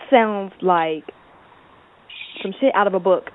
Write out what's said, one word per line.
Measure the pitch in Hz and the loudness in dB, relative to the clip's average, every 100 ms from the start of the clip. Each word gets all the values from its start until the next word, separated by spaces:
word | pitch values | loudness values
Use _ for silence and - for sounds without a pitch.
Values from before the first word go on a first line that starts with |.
| - | 2
sounds | 254 220 202 196 - | 4 4 -2 -6 -4
like | 185 175 160 156 - - _ - _ _ _ _ _ _ _ - - - | 0 2 0 -4 -10 -20 _ -20 _ _ _ _ _ _ _ -20 -18 -12
some | 196 - | -10 -2
shit | 269 | 0
out | - 202 | 2 0
of | |
a | 185 | 0
book. | 185 175 - | 2 0 0